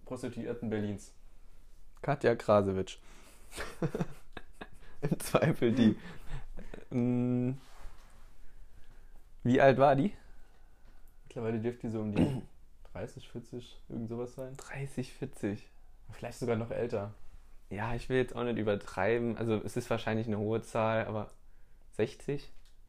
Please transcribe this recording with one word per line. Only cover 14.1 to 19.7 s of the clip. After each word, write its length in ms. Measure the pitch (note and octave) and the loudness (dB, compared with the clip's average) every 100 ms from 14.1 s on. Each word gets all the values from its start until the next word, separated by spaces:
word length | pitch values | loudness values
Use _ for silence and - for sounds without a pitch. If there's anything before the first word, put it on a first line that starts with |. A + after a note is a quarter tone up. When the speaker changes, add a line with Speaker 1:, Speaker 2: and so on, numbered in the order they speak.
| A#2 B2 C3+ | -4 -6 -8
Speaker 1:
sein. 180 | C3 C#3 | -10 -10
Speaker 2:
Dreißig, 560 | - C3+ C#3 - B2 | -10 -8 -6 -4 -6
vierzig. 560 | - C3+ - G#2 G#2 - - - - - | -6 -8 -2 -2 -2 -8 -18 -18 -16 -14
Speaker 1:
Vielleicht 280 | - A#2 - | -10 -8 -2
sogar 160 | A#2+ A2+ | 0 0
noch 160 | A#2 | 0
älter. 420 | G2 A#2 A2 G#2 - - - - - - | -2 0 0 -2 -6 -10 -10 -16 -16 -8
Speaker 2:
Ja, 260 | G2 A2+ A#2+ | -4 -2 -2
ich 120 | - | 2
will 100 | B2+ | 2
jetzt 180 | B2 A#2 | 2 0
auch 80 | |
nicht 140 | A#2+ A2+ | 0 2
übertreiben. 760 | G#2+ G2+ - - G2 A#2+ A#2+ G#2+ | 2 2 0 2 4 4 2 0
Also 180 | A2+ G#2+ | 2 2
es 200 | G2+ | 0